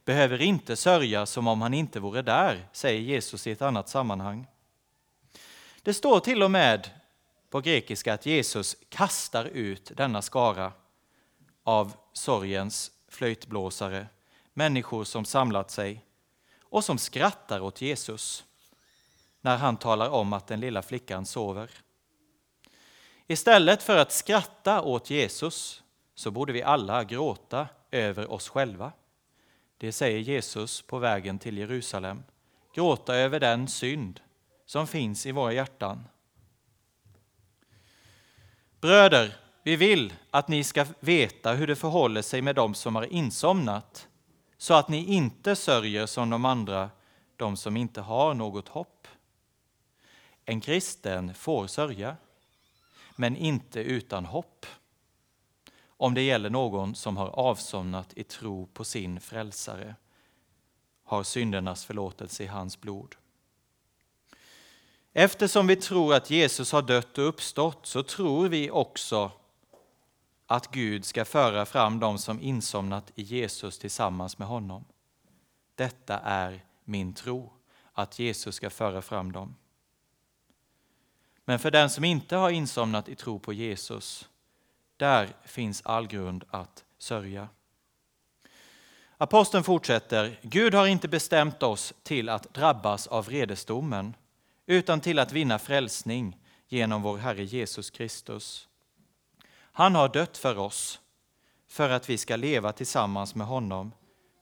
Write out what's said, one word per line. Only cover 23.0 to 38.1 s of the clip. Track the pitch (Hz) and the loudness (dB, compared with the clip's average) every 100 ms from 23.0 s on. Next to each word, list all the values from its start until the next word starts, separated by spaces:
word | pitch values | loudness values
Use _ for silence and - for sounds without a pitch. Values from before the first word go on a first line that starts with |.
| - _ - | -20 _ -6
Istället | 160 - 214 165 208 | 2 8 10 10 6
för | - 185 | 6 6
att | 139 | 6
skratta | - - 208 - - 196 202 | 2 2 0 0 -2 2 2
åt | 151 120 - | 2 -2 -2
Jesus | 143 113 - 160 - - - _ _ _ - | 0 0 -2 -6 -6 -12 -14 _ _ _ -10
så | 110 | -8
borde | 107 143 | -4 -4
vi | 120 | -2
alla | 139 143 98 120 | 2 2 2 -2
gråta | 104 120 151 98 - 127 147 - _ | -2 -4 -4 -6 -6 -6 -6 -10 _
över | 131 107 95 107 | -2 -2 -2 -8
oss | 107 - | -8 -6
själva. | 135 131 92 123 - _ _ _ _ _ _ _ - | -4 -4 -4 -12 -14 _ _ _ _ _ _ _ -12
Det | 113 | -8
säger | - 135 107 | -2 0 0
Jesus | 113 139 - 107 110 - | -2 -4 -4 -6 -8 -8
på | - 131 | -8 -2
vägen | 120 101 95 98 | 0 0 -4 -8
till | 117 101 | -8 -8
Jerusalem. | 107 127 117 98 95 104 - _ _ _ _ - | -6 -6 -6 -6 -6 -10 -14 _ _ _ _ 0
Gråta | 175 131 - 123 | 2 0 0 0
över | 131 151 | 2 2
den | 113 117 131 | 2 2 -2
synd | - 123 147 101 87 _ _ _ _ - | -4 -4 -4 -8 -12 _ _ _ _ -8
som | 143 156 | -4 -4
finns | 160 113 104 135 | -2 -4 -4 -6
i | |
våra | 135 120 | -2 -2
hjärtan. | 120 135 - 98 113 120 _ _ _ _ _ _ _ _ _ _ _ _ _ _ _ _ _ _ _ _ | -2 -6 -6 -8 -8 -14 _ _ _ _ _ _ _ _ _ _ _ _ _ _ _ _ _ _ _ _